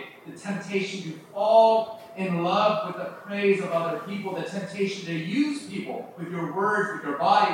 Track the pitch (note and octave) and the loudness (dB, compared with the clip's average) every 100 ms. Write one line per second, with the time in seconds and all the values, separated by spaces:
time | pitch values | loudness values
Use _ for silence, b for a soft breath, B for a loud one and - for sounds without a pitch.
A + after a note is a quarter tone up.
0 | - - E3 E3 G3 E3+ - G3 - F#3+ | -8 -16 -16 -12 -6 -6 -2 -2 -2 -6
1 | D#3+ - - G3+ G#3+ A3+ A3+ A3+ - - | -8 -10 -10 0 6 8 8 6 0 -8
2 | - F#3 F3+ E3+ F3 G3 G#3+ - F3 F3 | -12 -4 -2 0 2 4 4 2 -2 -6
3 | F3+ - G3+ G3+ G3+ F#3+ F3 E3 E3 D#3 | -8 -10 -8 0 4 4 2 0 -2 -4
4 | F#3+ G3+ F#3 E3+ - G3 E3+ G3+ F#3+ G3 | -6 -6 -6 -6 -6 -8 -6 -2 -2 -4
5 | E3+ D#3+ E3 B3+ D4+ C#4 F#3+ - - - | -6 -6 -2 0 0 -2 -8 -10 -8 -10
6 | - - E3+ F3 D3+ F#3+ G#3 G#3 - D3+ | -10 -12 -8 -6 -4 0 0 0 -2 -6
7 | D3+ C#3+ F3 G#3 G#3 | -6 0 4 4 4